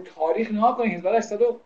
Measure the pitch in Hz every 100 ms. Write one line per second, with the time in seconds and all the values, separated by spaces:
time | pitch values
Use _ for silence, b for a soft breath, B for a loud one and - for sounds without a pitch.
0 | - - 160 208 226 208 233 247 226 175
1 | 180 226 220 208 240 240